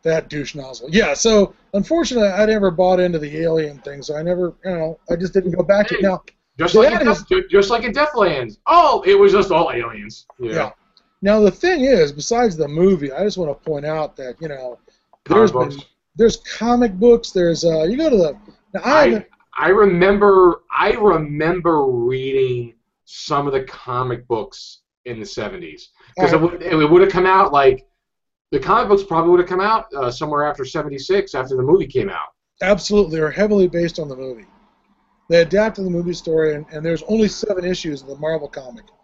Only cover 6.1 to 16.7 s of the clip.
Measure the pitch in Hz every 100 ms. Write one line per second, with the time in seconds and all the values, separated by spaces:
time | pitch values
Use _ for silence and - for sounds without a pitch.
6.1 | 180 - _ _ - 170 220 262 233 254
7.1 | - - 185 185 202 196 233 233 262 302
8.1 | 262 190 143 117 104 - 339 311 233 -
9.1 | 403 202 214 185 170 156 120 117 110 104
10.1 | - _ _ 120 92 76 - _ _ _
11.1 | _ 196 214 208 - 349 349 262 233 147
12.1 | 143 - 233 240 160 143 151 190 185 139
13.1 | 135 202 185 160 135 - 147 147 156 147
14.1 | - 127 117 160 139 127 120 _ _ _
15.1 | _ - 190 220 127 143 143 - _ _
16.1 | - 226 - - - 226